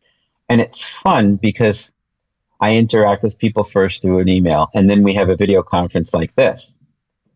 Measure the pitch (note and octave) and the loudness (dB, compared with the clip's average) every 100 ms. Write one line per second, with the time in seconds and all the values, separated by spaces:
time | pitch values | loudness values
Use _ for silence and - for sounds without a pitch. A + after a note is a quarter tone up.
0 | _ _ _ _ - A#2+ A2+ - - - | _ _ _ _ -2 -2 -2 -8 -18 -6
1 | F#3+ D3+ G2+ G2+ G#2+ - A2 G#2 - _ | -2 2 2 0 -2 0 -2 -2 -10 _
2 | _ _ _ _ _ - G#2+ A2+ A2+ A2+ | _ _ _ _ _ -6 0 0 2 2
3 | G#2 G2+ A2 - A2+ A2 G2+ G2+ F#2+ - | 2 0 -4 -4 -4 -2 -2 0 -2 -2
4 | F#2 F#2 F#2 F#2 F2+ D2+ D#2 G#2+ G2 G2+ | -2 0 2 2 0 0 -2 0 2 4
5 | G2+ G2 F#2+ F2 G2 F#2+ - F2+ F2 F2+ | 2 0 0 0 2 0 0 -4 -4 -4
6 | D#2+ E2+ D#2+ - B2+ - - _ _ _ | -4 -4 -4 -2 -2 -2 -14 _ _ _
7 | _ _ _ | _ _ _